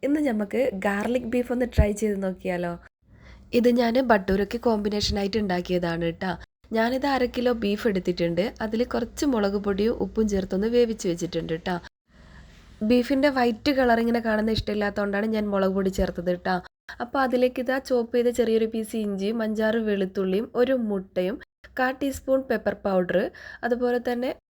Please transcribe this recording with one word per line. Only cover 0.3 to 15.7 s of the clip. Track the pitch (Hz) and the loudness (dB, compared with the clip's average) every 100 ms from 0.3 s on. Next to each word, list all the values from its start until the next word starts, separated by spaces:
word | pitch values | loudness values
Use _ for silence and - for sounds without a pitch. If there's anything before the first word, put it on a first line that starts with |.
| 214 208 214 269 | 0 -2 0 0
ഗാർലിക് | 190 202 202 214 247 240 | 0 -2 -2 0 -2 0
ബീഫ് | 247 247 | -2 -2
ഒന്ന് | 247 240 | -2 -2
ട്രൈ | - 214 | 2 2
ചെയ്ത് | 208 214 202 | 2 0 0
നോക്കിയാലോ? | 190 185 190 180 175 170 - _ _ - - - - | -2 -4 -4 -4 -4 -6 -12 _ _ -20 -20 -20 -2
ഇത് | 247 233 | 2 4
ഞാന് | 240 240 233 | 4 4 2
ബട്ടൂരയ്ക്ക് | 254 214 190 196 196 233 | 4 4 4 0 0 -2
കോമ്പിനേഷൻ | 240 214 208 208 202 208 | 0 0 0 -2 -2 -2
ആയിട്ട് | 202 220 | -2 -2
ഉണ്ടാക്കിയതാണ് | 208 180 175 180 175 165 170 | -2 -2 0 -2 0 -2 -4
ട്ടാ. | 170 190 175 - _ _ | -4 -6 -6 -10 _ _
ഞാനിത് | 220 226 262 285 | 0 0 0 0
അര | 269 | 0
കിലോ | 247 247 240 | 0 0 0
ബീഫ് | 233 208 208 233 | 0 0 0 0
എടുത്തിട്ടുണ്ട്. | 190 180 180 170 170 214 - | 0 -2 0 0 0 -2 -2
അതില് | 220 220 | -4 -2
കുറച്ച് | 247 240 233 - 294 | -2 -2 -4 -2 0
മുളക് | 240 202 202 | 2 2 0
പൊടിയും | 202 196 214 - | -2 0 0 0
ഉപ്പും | 190 202 220 | -4 0 0
ചേർത്തൊന്ന് | 196 190 190 214 | 0 -2 -2 2
വേവിച്ച് | 240 240 220 196 | 2 2 0 -4
വെച്ചിട്ടുണ്ട് | 170 170 170 165 165 | -2 -4 -4 -4 -6
ട്ടാ. | 190 175 - _ _ - - - - - - - | -4 -6 -8 _ _ -20 -20 -20 -20 -20 -20 -6
ബീഫിൻ്റെ | 214 247 240 277 285 | 2 4 4 2 2
വൈറ്റ് | 262 240 220 - | 4 0 2 0
കളർ | 269 254 233 | 2 4 4
ഇങ്ങനെ | 233 240 | 2 0
കാണുന്ന | 226 214 220 | 0 0 2
ഇഷ്ടമില്ലാത്തതുകൊണ്ടാണ് | 220 - 208 202 202 202 202 220 | 0 -2 -2 -2 -2 -2 -2 0
ഞാൻ | 220 208 | 0 0
മുളക് | 202 190 | 2 2